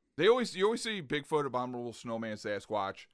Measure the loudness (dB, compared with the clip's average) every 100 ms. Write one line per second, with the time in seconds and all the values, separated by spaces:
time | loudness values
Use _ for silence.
0 | _ 2 6 6 4 2 2 2 -2 -4
1 | -2 -4 0 0 2 0 -2 -4 -8 -8
2 | -6 -6 -4 -6 -4 -4 -2 -2 -2 -6
3 | -14